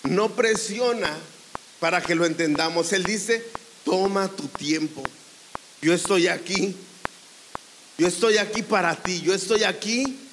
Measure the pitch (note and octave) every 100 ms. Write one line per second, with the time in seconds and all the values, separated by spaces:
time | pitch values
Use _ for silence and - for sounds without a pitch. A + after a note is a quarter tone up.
0 | C3+ F3+ A3 G#3+ A3+ A3 A3 G3+ B3 A#3
1 | E3+ D3+ - - - - - - E3 F3
2 | E3 E3+ E3+ D#3+ E3 D3 D#3+ E3+ E3 G3
3 | F3+ A3 - A3+ A#3 - - - - F#3
4 | G3 G3 F#3+ F#3+ C#3+ - D3 D#3 D#3 D3
5 | C3 - - - - - - - D3+ E3+
6 | F3 G3 F3 E3+ E3+ F#3+ G3 F#3 - -
7 | - - - - - - - - - -
8 | E3+ F3 A3+ G#3+ G3+ G#3+ F#3 G#3 F3 F3
9 | - F3+ D#3 F#3+ F3+ G#3+ G#3 F#3 G3+ A#3
10 | C4+ C4 -